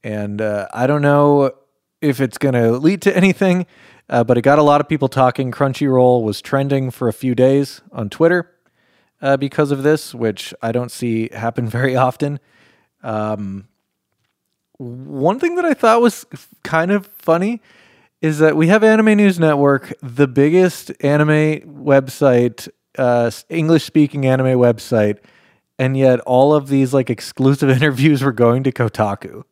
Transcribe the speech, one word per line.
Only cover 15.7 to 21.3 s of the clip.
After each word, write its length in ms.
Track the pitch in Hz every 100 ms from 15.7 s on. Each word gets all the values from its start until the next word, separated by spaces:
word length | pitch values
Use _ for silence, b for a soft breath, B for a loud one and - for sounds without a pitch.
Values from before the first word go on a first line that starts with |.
thought 280 | 277 226 233
was 240 | 240 - -
f-, 160 | - _ _
kind 280 | - 160 170
of 140 | 202 190
funny 540 | _ - 165 196 233 b b b b b _
is 180 | 156 151
that 160 | 156 151
we 100 | 160
have 160 | 214
Anime 320 | 220 220 220 208
News 220 | 202 175
Network, 540 | 160 147 143 139 - -
the 260 | 131 120 143
biggest 640 | 123 147 180 185 - - -
anime 580 | 143 147 151